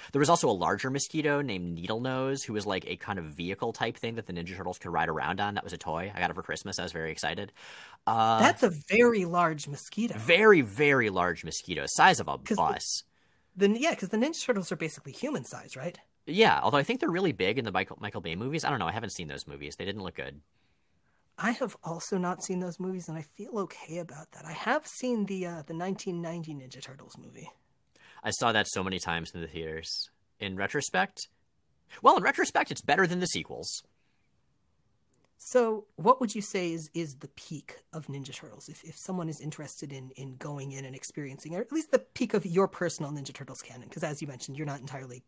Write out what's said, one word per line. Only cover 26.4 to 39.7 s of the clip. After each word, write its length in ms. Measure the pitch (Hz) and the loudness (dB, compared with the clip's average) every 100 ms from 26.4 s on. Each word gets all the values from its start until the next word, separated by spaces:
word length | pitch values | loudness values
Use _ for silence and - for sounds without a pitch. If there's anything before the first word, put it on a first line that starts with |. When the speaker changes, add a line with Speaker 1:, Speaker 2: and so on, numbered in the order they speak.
| 160 | -8
Speaker 2:
Ninja 260 | 143 127 127 | -10 -12 -16
Turtles 380 | - 135 - - | -16 -16 -18 -18
movie. 320 | - - - - _ _ _ _ - - | -18 -18 -20 -20 _ _ _ _ -20 -8
Speaker 1:
I 60 | 110 | 0
saw 220 | - 117 | 4 6
that 140 | 110 - | 4 4
so 160 | 98 | 0
many 160 | 95 92 | 0 -2
times 340 | 90 85 82 | 0 -2 -2
in 80 | 87 | -8
the 40 | 80 | -8
theaters. 640 | 80 80 80 78 - - _ _ _ | -8 -6 -8 -6 -8 -8 _ _ _
In 160 | 101 95 | -8 -2
retrospect, 720 | 98 147 - 185 196 - - _ _ _ _ _ _ - | -2 -2 0 0 0 -4 -12 _ _ _ _ _ _ 4
well, 160 | 247 269 | 6 8
in 60 | |
retrospect, 480 | 202 - - - 302 | 4 2 2 2 0
it's 100 | - | -2
better 260 | - 156 180 | 4 4 4
than 140 | 180 | 4
the 60 | 180 | 4
sequels. 560 | - - 60 82 - - _ _ _ _ _ _ _ _ _ _ _ _ _ _ _ | 2 0 -6 -4 -4 -6 _ _ _ _ _ _ _ _ _ _ _ _ _ _ _
Speaker 2:
So 480 | - 254 226 220 - - | 2 4 4 0 -6 2
what 260 | 180 262 | 4 4
would 120 | 233 | 2
you 60 | 214 | -2
say 320 | 202 196 175 | -4 -2 -2
is, 160 | 165 156 | -4 -6
is 220 | 170 160 135 | -6 -6 -8
the 120 | 147 | -16
peak 540 | - - 151 - - _ | -18 -12 -12 -12 -20 _
of 140 | 160 143 | -12 -8
Ninja 260 | 139 135 | -8 -8
Turtles? 380 | - - 135 - | -12 -16 -16 -16
If, 120 | 156 | -16
if 120 | 160 - | -16 -12
someone 320 | - 185 160 | -6 -4 -4
is 100 | 147 | -6
interested 540 | 151 151 143 | -8 -8 -12